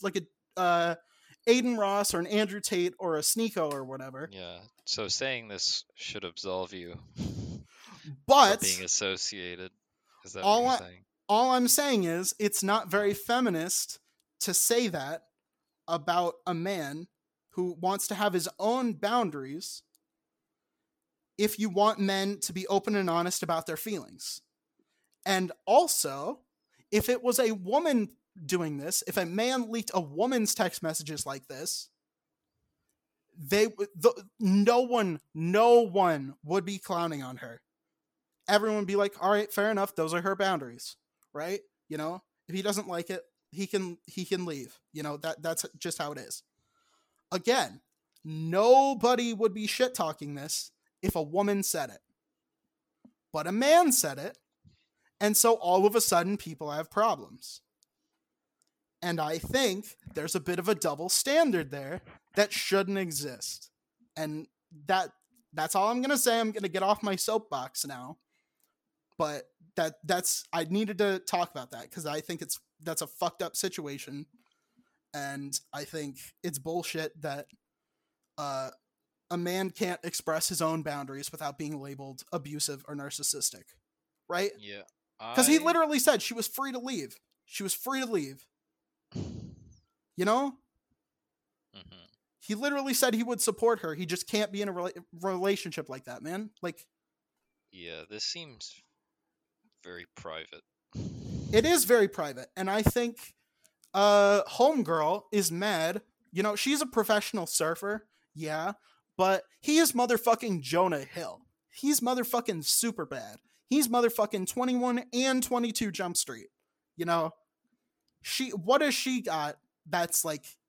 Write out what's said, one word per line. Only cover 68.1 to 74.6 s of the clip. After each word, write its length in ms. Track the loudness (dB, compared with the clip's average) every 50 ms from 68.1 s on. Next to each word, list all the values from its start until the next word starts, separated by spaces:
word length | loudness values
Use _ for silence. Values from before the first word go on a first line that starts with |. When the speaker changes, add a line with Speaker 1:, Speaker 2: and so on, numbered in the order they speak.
| -16 -18 _ _ _ _ _ _ _ _ _ _ _ _ _ _ _ _ _ _ _ -4
Speaker 1:
But 320 | -4 -4 -4 -6 -12 _ _ _ _ _ -4
that, 200 | -2 -2 -2 -2 -6 -4
that's, 400 | -2 -2 0 0 -2 -2 -4 -4 -4
I 120 | -4 -4 -2
needed 340 | 0 0 0 0 0 0 0
to 220 | 2 2 0 -2
talk 300 | -4 -2 0 0 0 0
about 200 | -4 -10 -12 -12
that 180 | -14 -14 -14 -14
'cause 160 | -12 -10 -8
I 140 | -6 -6 -6
think 220 | -6 -8 -8 -8
it's, 180 | -6 -8 -8 -10 _ _ _ _
that's 220 | -8 -8 -6 -6
a 40 | -6
fucked 360 | -6 -6 -4 -4 -4 -4 -4
up 140 | -8 -6 -4
situation. 680 | -4 -4 -4 -4 -6 -10 -10 -10 -12 -12 -12 -12 -12 -14 -14 _ _ _ _ _ _